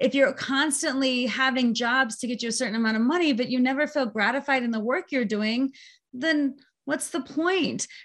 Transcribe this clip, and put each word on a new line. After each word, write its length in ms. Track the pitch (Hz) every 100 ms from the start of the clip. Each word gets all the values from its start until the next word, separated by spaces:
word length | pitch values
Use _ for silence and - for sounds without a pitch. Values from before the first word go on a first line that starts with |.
if 140 | 254
you're 180 | 277 262
constantly 960 | 262 - 269 302 277 - 262 262 254 247
having 460 | 202 262 254 240
jobs 460 | 233 233 262 254 -
to 80 | 247
get 160 | 240
you 60 | 233
a 40 |
certain 220 | 226 247 220
amount 200 | 226 220
of 60 |
money, 300 | 233 349 320
but 160 | 240 247
you 120 | 254
never 260 | 254 269 294
feel 200 | 294 240
gratified 580 | 214 208 269 269 262
in 60 | 240
the 80 | 226
work 260 | 220 320 349
you're 120 | 269
doing, 480 | 214 208 214 233 269 - - - _
then 440 | 247 320 302 277 - _ _ -
what's 240 | 302 -
the 100 | 320
point? 680 | - 294 339 381 233 196 - -